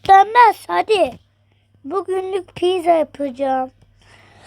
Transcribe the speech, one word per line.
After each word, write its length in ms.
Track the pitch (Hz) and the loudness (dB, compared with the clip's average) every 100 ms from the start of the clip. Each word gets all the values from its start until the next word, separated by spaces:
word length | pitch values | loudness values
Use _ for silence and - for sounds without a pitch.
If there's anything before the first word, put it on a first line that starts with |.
| - | 4
Denmez. 480 | 392 403 466 466 - - | 4 6 4 4 2 -4
Hadi. 520 | 349 370 427 285 240 _ _ _ _ _ _ | -4 0 0 0 -4 _ _ _ _ _ _
Bugünlük 720 | 277 370 - 370 381 381 359 | -8 -8 -6 -6 -6 -8 -8
pizza 360 | - 349 370 330 | -6 -4 -2 0
yapacağım. 800 | 330 294 - 285 247 269 262 262 _ _ _ _ _ _ _ | 0 -2 -6 -10 -6 -4 -4 -6 _ _ _ _ _ _ _